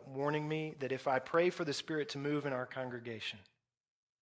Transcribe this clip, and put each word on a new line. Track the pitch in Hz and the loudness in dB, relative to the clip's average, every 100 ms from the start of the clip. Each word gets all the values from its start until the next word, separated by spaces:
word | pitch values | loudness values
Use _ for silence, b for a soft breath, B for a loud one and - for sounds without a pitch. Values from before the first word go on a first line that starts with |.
| 135 | -8
warning | 135 143 151 151 | -2 0 2 0
me | 156 156 151 | -2 -2 -4
that | 127 | -4
if | 131 139 | 0 2
I | 131 | 2
pray | - 170 180 | 4 6 6
for | 175 156 | 4 0
the | |
Spirit | 135 - 156 143 | -2 -2 -2 -2
to | 143 | -2
move | 143 147 143 | 0 0 0
in | |
our | 127 127 | -2 -2
congregation, | 135 127 120 117 110 - 104 - _ _ _ _ _ _ _ | -4 -4 -6 -8 -6 -6 -8 -14 _ _ _ _ _ _ _